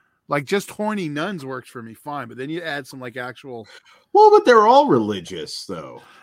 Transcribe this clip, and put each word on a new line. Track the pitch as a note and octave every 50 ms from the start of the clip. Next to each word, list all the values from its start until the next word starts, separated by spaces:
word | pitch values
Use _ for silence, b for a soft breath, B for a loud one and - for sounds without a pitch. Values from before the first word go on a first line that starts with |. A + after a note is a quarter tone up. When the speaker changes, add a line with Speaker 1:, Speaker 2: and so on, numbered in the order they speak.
| _ _ _ _ _
Speaker 1:
Like, | - D3 D3 C#3
just | - G3 G3+ - -
horny | - - G#3 G#3+ G#3+ G3+ F3
nuns | D3+ C#3+ D3 E3 G#3 G3+ D#3 C3+
works | C3 C3 B2+ - -
for | - B2 A2+
me | A2+ A2
fine, | - _ D3 D3 C#3 B2
but | A2+ A#2
then | B2 C3 D3
you | D#3+ F3
add | E3 D#3+ C#3+ C#3+ C3
some, | - C#3+ C3
like, | B2+ B2 G#2+
actual | B2+ B2 B2+ B2 - - C3+ B2 A2+ G#2+ b b b b b b b b b
Speaker 2:
Well, | - G4+ G#4+ G#4+
but | G#4 G#4 G#4
they're | B3+ A#3+ A3 G#3
all | A3+ B3+ C#4 D4
religious, | B3 D3+ A#2 G#2+ G#2 G2+ F#2 E2+ E2+ F#2 D#2+ D2 - - - -
though. | - F2+ E2 C#2+ B1+ A#1+ - b b b b